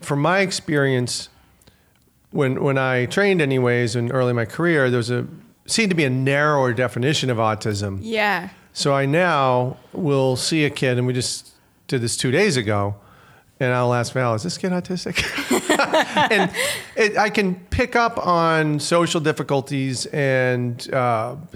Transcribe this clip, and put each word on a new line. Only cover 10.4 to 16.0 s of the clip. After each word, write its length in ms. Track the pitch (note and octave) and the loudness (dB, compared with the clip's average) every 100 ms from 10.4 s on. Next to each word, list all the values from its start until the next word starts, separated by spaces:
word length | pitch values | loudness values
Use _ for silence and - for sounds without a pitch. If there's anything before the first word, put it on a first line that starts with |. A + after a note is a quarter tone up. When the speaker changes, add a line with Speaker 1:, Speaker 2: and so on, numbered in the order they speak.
| - D#3+ | 0 0
Speaker 1:
a 60 | C#3+ | 0
kid, 260 | - C3+ B2 | 0 0 2
and 80 | B2 | 0
we 60 | |
just 380 | B2+ A2+ - - - _ _ - | 0 -4 -6 -12 -20 _ _ -6
did 120 | C3+ | -2
this 140 | A2+ - | -2 -2
two 140 | C3 | 0
days 260 | C#3+ G#3+ C3 | 2 2 0
ago, 380 | G#2+ G#2 G2+ G2+ - - - - _ - | 0 0 -2 -6 -14 -20 -20 -20 _ -4
and 160 | B2+ | -2
I'll 180 | B2 B2 | 2 2
ask 200 | A#2+ A#2 | 0 0
Val, 200 | C3 B2 | -2 0
"Is 100 | A2 | 0
this 120 | C3 - | -4 -4
kid 140 | F#3 | -4
autistic?" 440 | F3+ F3+ F3 - F3 - - - | -4 -4 -6 -6 -6 -6 -6 -2
<laughs> 800 | B3 - - - D#4 | -2 0 0 2 0